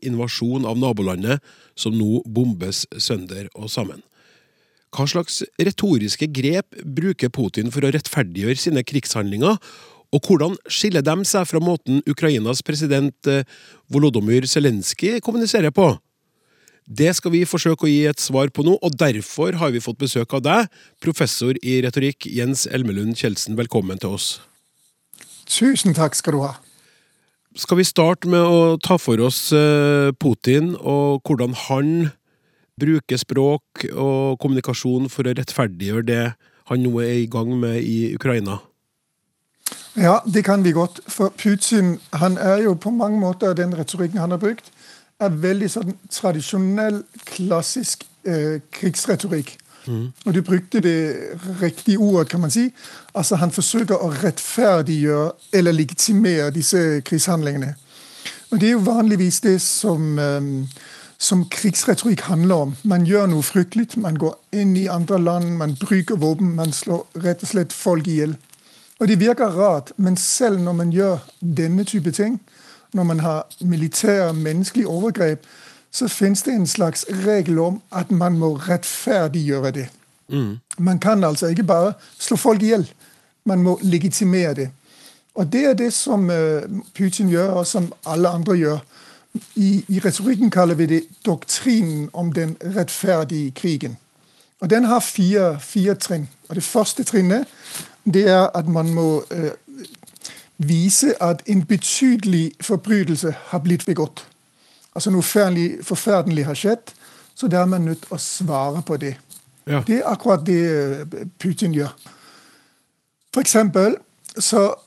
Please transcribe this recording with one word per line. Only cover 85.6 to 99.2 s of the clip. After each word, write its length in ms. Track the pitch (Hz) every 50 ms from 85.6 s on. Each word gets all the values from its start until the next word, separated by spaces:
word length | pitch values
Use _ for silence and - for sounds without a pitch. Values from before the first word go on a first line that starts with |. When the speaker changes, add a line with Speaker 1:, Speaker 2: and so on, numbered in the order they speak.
| 285
Speaker 2:
er 100 | 277 254
det 180 | 196 240 240
som, 380 | - - - 277 233 202 190 175
eh, 320 | 175 165 160 156 156 147 - - - 190 - - -
Putin 340 | - 196 185 180 - 208 185
gjør, 220 | 170 170 180 196
og 160 | 185 180 175
som 260 | - - 202 175 170 - - -
alle 220 | 156 160 165 175 175
andre 280 | 175 170 165 185 190
gjør. 240 | 175 160 147 139 135 - _ _ - - - - _ _ _ - 196 - - -
I, 280 | - 196 196 196 196 - -
i 100 | 196 190
retorikken 520 | - 190 - - 196 247 254 190 240 220
kaller 240 | - 185 180 170 170
vi 120 | 151 165
det 160 | 156 160 165 165 - - - -
doktrinen 840 | 175 170 - - - - - - 269 233 226 196 165 156 151 147 147 -
om 180 | 170 175 170
den 240 | 147 170 165 160 165 -
rettferdige 880 | - 175 190 208 175 - - - - 180 185 160 160 131 143 151 147 135
krigen. 460 | 131 - - 175 160 135 - 117 117 - _ _ _ _ _ _ _ _ _ _ _ _
Og 80 | 202 160
den 140 | 214 226 247
har 160 | 220 240 240
fire, 600 | - - - - 185 180 208 202 185 175 151 143
fire 340 | - - - 208 185 202 196
trinn. 340 | 196 - - 185 160 143 127 - _ _ -
Og 60 | 160
det 100 | 185 -
første 400 | - - - - - - - 233
trinnet, 420 | - - 202 185 180 196 247 285 - - - - - - - - - - _ -
det 240 | 214 156 190 208 196
er 220 | 185 185 190 180 -
at 140 | 175 160 160
man 260 | 165 165 160 165 165
må, 300 | 165 165 160 156 147